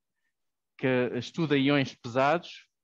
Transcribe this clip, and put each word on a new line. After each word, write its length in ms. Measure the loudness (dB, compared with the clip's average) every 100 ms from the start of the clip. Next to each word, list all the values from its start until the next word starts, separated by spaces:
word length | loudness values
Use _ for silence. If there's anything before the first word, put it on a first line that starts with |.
| _ _ _ _ _ _ _ -4
que 340 | 0 0 0
estuda 440 | -4 -6 -4 0 2
íons 380 | 4 2 0 -6
pesados, 720 | -4 0 2 0 -4 -18 -20 _